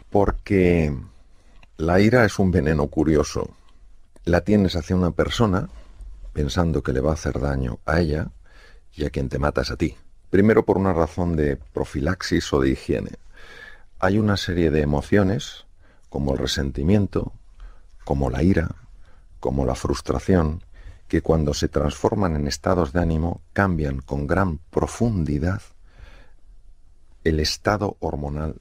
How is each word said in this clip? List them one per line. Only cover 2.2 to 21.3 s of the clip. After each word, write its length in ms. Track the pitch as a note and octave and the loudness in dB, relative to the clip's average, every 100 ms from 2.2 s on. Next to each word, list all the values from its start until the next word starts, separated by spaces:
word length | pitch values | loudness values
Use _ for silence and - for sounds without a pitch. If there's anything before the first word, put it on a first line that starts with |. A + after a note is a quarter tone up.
es 120 | G#2+ - | 4 2
un 120 | F#2+ | 2
veneno 360 | F2 D2 D#2 C#2+ | 2 2 0 0
curioso. 600 | D#2+ D2+ D2 - - - - - - - - - - | 0 2 2 2 -4 -8 -12 -20 -20 -20 -20 -20 -10
La 160 | - F2 | 0 0
tienes 340 | G2 G#2 F#2 | 4 2 2
hacia 200 | F2 - | 0 -2
una 160 | F#2 E2+ | 0 0
persona, 580 | - - - A2 F#2 D#3+ - - - - - - | 0 -2 0 2 0 -4 -12 -20 -18 -18 -16 -10
pensando 500 | - C#2+ F#2 E2+ C#2+ | -4 -2 0 0 0
que 100 | C2+ | -2
le 80 | B1+ | 0
va 100 | C#2 | 0
a 40 | |
hacer 240 | D#2+ D2+ B1+ | -2 -4 -4
daño 400 | C#2 C2+ B1 - | -2 -2 -4 -6
a 140 | - D#2+ | -2 0
ella, 320 | E2 D#2 - - - - - - - | 0 -2 -6 -12 -20 -20 -20 -20 -20
y 120 | - | -8
a 40 | C#2+ | -6
quien 200 | C#2+ C2 | -4 -4
te 100 | C2 | -2
mata 220 | C#2+ C2 | 0 -2
es 100 | - | -4
a 60 | - | -2
ti. 180 | E2 - - - - | -4 -4 -18 -20 0
Primero 360 | F#2 G#2+ A2 | 4 6 6
por 120 | - F#2+ | 4 2
una 160 | F#2+ | 2
razón 420 | E2 E2 - F2 | 2 2 0 -2
de 220 | D#2 D2 C#2 | 0 0 -2
profilaxis 960 | - - - C#2+ C#2+ - - E2+ - | -6 -6 -4 -2 -2 -4 -2 -2 0
o 60 | D2 | 2
de 100 | C2+ | 2
higiene. 420 | B1+ - B1+ G1+ - - - - - - - - - | 0 -2 -4 -4 -14 -18 -20 -20 -20 -20 -20 -20 -2
Hay 160 | F#2+ G#2 | 0 2
una 200 | G#2+ G2 | 2 0
serie 340 | - F2 D#2+ | -2 0 2
de 100 | D2+ | 2
emociones, 840 | D2 D2 - G2+ F#2+ B2+ - - - - - - - | 2 0 2 2 2 0 -6 -16 -20 -20 -20 -20 -10
como 240 | C#2+ C#2 | -4 -2
el 60 | C2+ | -2
resentimiento, 960 | C2 - C2+ C2+ D2+ G#2 F#2+ - - - - - - - - - | -2 -2 -4 -2 2 2 2 -2 -6 -10 -20 -20 -20 -20 -20 -16
como 240 | - C#2 C2 | -4 0 0
la 140 | B1+ | 2
ira, 260 | F2 E2 E2+ - - - - - - - | 2 2 0 -8 -16 -20 -20 -20 -20 -8
como 240 | B1+ C2+ | -4 -2
la 100 | B1+ | -2
frustración, 880 | B1+ - C#2+ - C2 - F#2 D#2 E2 - - - - - | -2 -4 -4 -4 -4 2 2 2 -4 -12 -20 -20 -20 -4
que 120 | E2 | -2
cuando 320 | - | 2